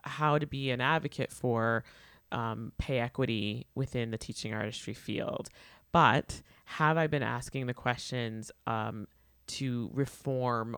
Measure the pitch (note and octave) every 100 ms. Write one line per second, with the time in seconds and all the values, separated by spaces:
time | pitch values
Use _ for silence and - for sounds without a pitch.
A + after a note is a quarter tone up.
0 | - C#3 D3+ D3+ D3 C3+ C3+ B2 C3 D#3+
1 | D3 - C3 - B2+ A#2 A2+ A2+ - -
2 | - - - A#2+ A#2 A2 A2+ - - B2+
3 | A#2 - B2 A2 G2+ A2+ - - C3+ B2
4 | A2+ A2 - G#2 G#2+ G#2+ G#2+ - - A2
5 | - A2 - - - - - - _ E3+
6 | C#3 B2 - - - - - - D#3 D#3+
7 | D#3 D3 A2+ A#2+ - C3+ B2 A#2+ B2 A#2+
8 | - B2+ A#2 A2 G#2 - - A2+ A2 A2+
9 | G2+ _ _ _ - - C3+ A#2+ A2+ C3+
10 | C3+ - C#3+ C3 B2 A#2 A2+